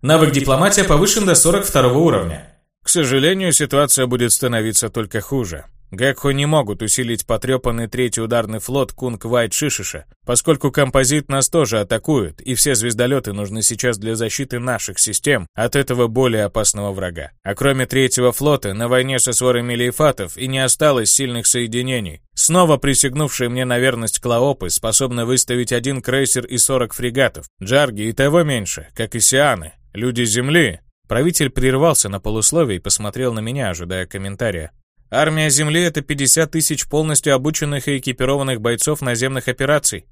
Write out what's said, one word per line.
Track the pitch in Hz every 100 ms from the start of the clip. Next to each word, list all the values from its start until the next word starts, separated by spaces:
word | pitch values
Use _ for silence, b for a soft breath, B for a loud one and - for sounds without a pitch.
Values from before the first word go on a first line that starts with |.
Навык | 127 160 151
дипломатия | 135 135 135 196 202
повышен | 190 147 202 220 196
до |
сорок | 156 160 196 190
второго | 143 127 127
уровня. | 165 110 87 71 - _ _ _
К | -
сожалению, | 180 139 135 147 190 185
ситуация | 151 143 139 143 - 127
будет | 123 120
становиться | - 127 117 110 104 113
только | 120 104 113
хуже. | - 139 101 78 - - -
Гекхо | 95 135 135 139
не | 139
могут | 143 156 107 98
усилить | 110 - 120 113
потрепанный | - 113 - 131 127 117 113
третий | - 123 113
ударный | 113 117 107 110
флот | - 139 135
Кунг | - 127 113 113
Вайт | 123 113
Шишиша, | - 147 - 95 78 - _ -
поскольку | 120 - 147 143
композит | 123 135 135 127 151 139
нас | 139 131
тоже | 170 127 110
атакует, | 101 113 - 147 90 -
и | -
все | 120 147
звездолеты | 123 117 107 123 135 110
нужны | 101 101 110
сейчас | 104 113 123 107
для | 110 113
защиты | 113 - 135 123
наших | 127 113 - 95
систем | - 101 143 131 85
от | - 117 143
этого | 131 123 120
более | 113 127 110 101
опасного | 113 104 104 101
врага. | 98 92 82 71 _
А | 98
кроме | 101 139 135 127
третьего | 131 131 127 123
флота, | 117 143 139 104
на | 98 117
войне | 127 131 131
со | 127
сворой | 113 127 123
Мелиефатов | 120 120 123 - 151 131 92 -
и | 131
не | 135
осталось | 131 - 151 131 110
сильных | - 135 120 107
соединений. | 123 120 117 127 127 95 76 _
Снова | - - 175 175 143
присягнувшие | 139 131 139 135 147 - 123
мне | 123
на | 127 123
верность | 127 117 113 -
Клаопы | 123 117 135 131 87
способны | - 113 107 131 120
выставить | 117 127 - 123 120
один | 120 123 135
крейсер | 123 135 131 127
и | 120 127
сорок | - 131 117
фрегатов. | - 123 123 123 - - _
Джарги | 95 135 143 104
и | 110
того | 113 139 165
меньше, | 156 127 95 - 78 -
как | 113
и | 117
Сианы. | 101 131 143 104 80 - _
Люди | 98 123 120
Земли... | 120 110 131 165 131 82 _ _ _
Правитель | 113 160 170 139
прервался | - 131 131 165 151 104
на | 98
полусловие | - 110 107 156 143 92
и |
посмотрел | 98 - 104 120 127
на | 110
меня, | 110 139 110
ожидая | 85 87 92 90
комментария. | 101 98 98 117 90 78 _ _ _ _
Армия | 120 151 156 156
Земли — | 143 151 160
это | 175 151
пятьдесят | - 143 135 - 160
тысяч | 160 - 143 -
полностью | 147 156 151 - 135
обученных | 139 156 147 139 135
и | 139
экипированных | 131 123 131 139 135 123
бойцов | 113 117 - 151
наземных | 131 117 131 135 127
операций. | 120 135 147 - 95 _